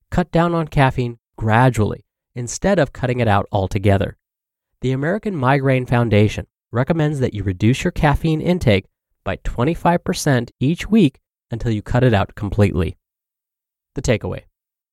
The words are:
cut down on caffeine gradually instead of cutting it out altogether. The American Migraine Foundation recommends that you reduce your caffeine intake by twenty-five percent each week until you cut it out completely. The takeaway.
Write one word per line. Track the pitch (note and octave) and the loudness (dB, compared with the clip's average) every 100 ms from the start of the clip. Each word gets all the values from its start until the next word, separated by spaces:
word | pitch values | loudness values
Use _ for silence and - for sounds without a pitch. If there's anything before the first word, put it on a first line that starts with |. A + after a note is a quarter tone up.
| - | -6
cut | - - | -4 0
down | E3 E3+ E3+ | 0 2 0
on | D#3 | -2
caffeine | C#3+ C3 B2+ A#2+ A#2 _ - | 2 2 2 -4 -6 _ -6
gradually | A2 A2 C3 A2 G2+ - _ _ _ | 2 4 4 2 -2 -4 _ _ _
instead | A#2+ A#2+ - F#3+ F#3 | -12 -10 -4 0 0
of | C#3 | 0
cutting | - B2+ B2 | -2 -4 0
it | A2 | 2
out | G2+ - | 0 0
altogether. | G2+ F#2+ G2+ G2+ G2 - - _ _ _ _ _ _ | -2 -2 0 2 0 0 -8 _ _ _ _ _ _
The | B2+ | -4
American | C3 D3+ G#3 G#3+ E3+ | -4 -2 -4 -4 -2
Migraine | B2+ C#3+ C3+ C3 B2 | 0 2 2 0 0
Foundation | A#2+ A#2 G#2 G#2+ - - _ _ | 0 2 2 2 0 -12 _ _
recommends | A2+ C3 E3 D3+ C#3+ | -4 -2 0 0 0
that | A#2+ | -4
you | G#2 | -4
reduce | G2 F2+ G#2+ C3 | -4 0 0 2
your | F3+ | -2
caffeine | - D3 C#3 E3 D#3 | 0 0 2 0 -2
intake | - F3+ B2+ F#2+ - _ _ _ - | 0 0 2 0 -2 _ _ _ -10
by | F2+ | -6
twenty-five | - A2 C#3 E3 E3+ F3 | -6 -2 -2 0 0 0
percent | - F3+ D3+ B2 A#2+ - | -2 -4 0 -2 -2 -4
each | C3 F3 - | -4 -2 0
week | A3 D3+ - _ _ - | 4 4 0 _ _ -12
until | A2+ A#2 | -6 -4
you | G#2+ | -4
cut | - B2 | -2 2
it | B2 | 4
out | G2+ F#2+ - | 2 0 -6
completely. | G2+ - G2+ - E2+ - _ _ _ _ _ _ _ _ _ - | -4 2 2 2 -4 -6 _ _ _ _ _ _ _ _ _ -6
The | |
takeaway. | C3 G#2+ F#2 F#2 - _ _ _ _ | -2 -2 -2 -10 -14 _ _ _ _